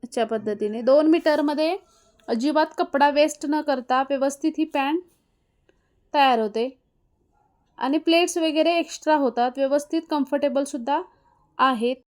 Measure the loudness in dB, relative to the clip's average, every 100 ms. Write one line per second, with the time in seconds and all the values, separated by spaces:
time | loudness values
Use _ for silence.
0 | -8 -4 -2 -2 -4 -4 -4 -2 4 4
1 | 6 4 4 2 0 0 -2 -2 _ _
2 | _ _ -6 -2 0 0 0 -2 -4 2
3 | 2 4 2 0 -4 -2 -2 -4 0 -2
4 | 0 -2 -2 -2 -4 -2 -4 -2 -2 -2
5 | -6 _ _ _ _ _ _ _ _ _
6 | _ 2 4 4 0 -4 -6 -8 _ _
7 | _ _ _ _ _ _ _ -8 -2 -2
8 | 2 2 2 -2 -2 0 2 0 -2 -6
9 | 0 0 0 0 -4 -2 -2 -2 -2 -6
10 | -4 -4 -2 -2 -2 -2 -4 -6 -4 -4
11 | -4 _ _ _ _ 0 0 2 -2 -4
12 | _